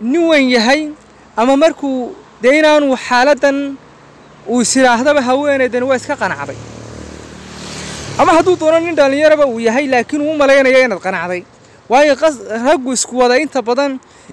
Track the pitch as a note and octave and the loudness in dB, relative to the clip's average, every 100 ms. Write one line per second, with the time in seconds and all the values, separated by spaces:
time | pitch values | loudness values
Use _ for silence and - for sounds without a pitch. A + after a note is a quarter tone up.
0 | A3 D#4 E4 D4+ C4 B3 A3 D4 D4+ D4+ | -4 0 2 2 2 2 2 0 -2 -12
1 | - - - - A#3+ C4+ D#4+ C#4+ C#4 C4 | -20 -20 -12 -2 0 4 2 0 -4 -6
2 | A#3+ - - - A#3 D4 D#4 D4+ C#4+ B3+ | -6 -12 -20 -2 2 4 4 4 2 -2
3 | - A#3+ C4+ C#4+ C#4+ C#4 C#4 C#4 - - | -2 0 2 2 0 -2 -6 -10 -18 -20
4 | - - - - - A#3+ A#3 C4+ C4 A#3 | -20 -20 -20 -20 -4 -2 0 2 2 2
5 | C#4 D4 B3+ C4 D4 C#4 B3+ A#3+ B3+ B3+ | 2 0 0 0 0 0 0 -2 -2 -4
6 | - C#4+ G3 C#3+ C#3 - - - - - | -4 -6 -4 -6 -8 -12 -16 -18 -18 -18
7 | - - - - - - - - - - | -18 -18 -20 -20 -20 -18 -16 -14 -14 -14
8 | - - D#4 E4 E4+ F4+ D#4 E4 E4+ D#4 | -10 0 4 4 4 2 2 2 0 0
9 | C#4 C#4 D4+ D4+ C#4 A3+ A3+ A#3+ C#4+ B3+ | 2 4 4 4 2 0 0 0 0 0
10 | A3+ D4 D4 D#4 C#4 C#4 C4 C4 B3+ F3+ | 0 -4 -4 0 2 4 4 4 2 -2
11 | F#3 F#3 F3 F3+ - _ _ - _ B3 | -4 -6 -6 -8 -10 _ _ -20 _ 2
12 | D4 C4 D#4+ B3+ G3 A3 B3 D#4 B3+ A#3+ | 4 2 0 -2 -8 -4 0 0 -2 -6
13 | - B3 B3 B3+ D4+ C4+ A3 B3 C#4 C4 | -4 0 2 2 0 -4 -2 -2 -2 -4
14 | - - - | -12 -20 -20